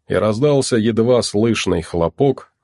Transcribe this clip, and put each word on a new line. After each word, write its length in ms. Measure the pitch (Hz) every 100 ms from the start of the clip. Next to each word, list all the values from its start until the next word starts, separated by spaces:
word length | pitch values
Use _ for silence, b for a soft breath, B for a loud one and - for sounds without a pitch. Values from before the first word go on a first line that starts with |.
| _
и 60 |
раздался 640 | 92 104 107 147 143 131 120
едва 460 | 110 113 113 123
слышный 600 | 101 104 117 107 - 87
хлопок, 720 | 82 85 82 - 139 135 - _